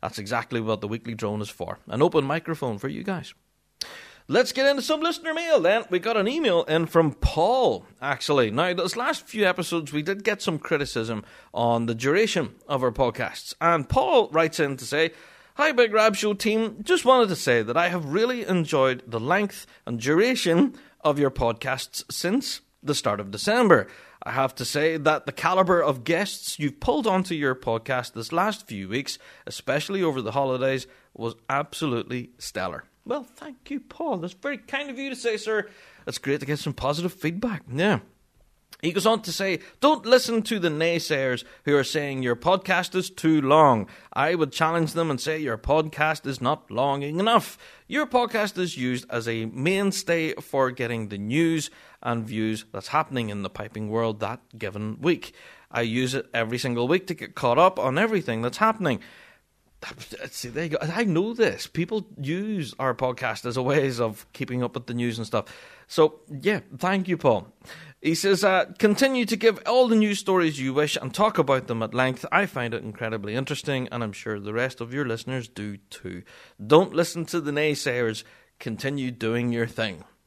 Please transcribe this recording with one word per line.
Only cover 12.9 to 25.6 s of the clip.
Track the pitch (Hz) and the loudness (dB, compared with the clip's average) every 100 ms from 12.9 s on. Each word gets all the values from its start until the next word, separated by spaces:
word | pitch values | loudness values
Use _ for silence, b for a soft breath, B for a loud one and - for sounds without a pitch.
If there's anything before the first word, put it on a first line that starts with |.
podcasts. | 113 123 117 120 - - - | 2 -2 0 -6 -8 -16 -2
And | 165 170 139 | 2 2 2
Paul | - 262 294 202 | 2 4 4 4
writes | 156 160 160 | 2 2 2
in | 147 131 | -2 -2
to | |
say, | 117 147 165 160 B B B | -4 0 0 -2 B B B
"Hi, | - 302 | 0 0
Big | 247 233 | 4 4
Rab | 214 220 | 6 4
Show | 196 208 | 4 0
team. | 202 226 220 226 220 | 0 0 2 0 -4
Just | 214 359 240 | 2 2 6
wanted | 262 220 | 6 6
to | 170 | 2
say | - 120 | 2 2
that | 107 127 | 2 0
I | 175 | 0
have | 180 | 0
really | 147 160 233 247 | -2 0 0 0
enjoyed | 208 185 156 151 131 127 - | 0 0 2 2 2 2 -4
the | 113 | -6
length | 120 185 208 - - b - | 0 0 0 -6 -18 b -8
and | 117 | -4
duration | 120 160 233 240 180 170 277 B B B | 2 4 4 2 2 4 4 B B B
of | 156 147 | -2 2
your | 139 | 2
podcasts | - 120 113 135 131 - - - | 2 -2 0 -4 -6 -6 -12 -10
since | - 170 233 - - _ _ | -6 -2 -2 -2 -10 _ _
the | 135 | -4
start | 143 - 101 | -2 0 -2
of | 98 | -6
December. | 104 - 226 226 147 95 B B B | -6 0 4 6 6 4 B B B
I | - | -8
have | 117 135 - | -2 -2 -2
to | 123 | -6
say | 143 156 160 | 0 0 2
that | 147 156 | 2 0
the | - | -2
caliber | - 165 185 | -2 0 2